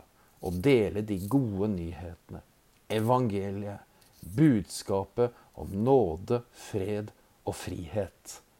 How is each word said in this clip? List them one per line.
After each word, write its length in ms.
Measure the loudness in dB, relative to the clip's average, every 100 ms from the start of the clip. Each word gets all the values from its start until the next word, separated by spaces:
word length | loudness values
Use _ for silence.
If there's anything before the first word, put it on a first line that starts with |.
| -16 _ _ -8
å 80 | -6
dele 500 | 0 4 6 4 0
de 140 | -4 -4 0
gode 420 | 0 0 -2 -2
nyhetene, 680 | -2 -4 -8 -12 -14 -16 -16 -16 _ _ _ -4
evangeliet, 960 | 0 2 4 2 0 -2 -6 -8 -10 -16 _ _ -18
budskapet 1120 | -6 4 6 6 0 -8 -2 -2 -2 0 0 -2 -20
om 200 | -12 -6 0
nåde, 580 | 4 6 4 -2 -2 -2 -4
fred 580 | -18 -6 -4 -2 -4 -6 -12 _ _ -8
og 120 | -6
frihet, 800 | -8 -8 -6 -4 -4 _ -20 -20 _ _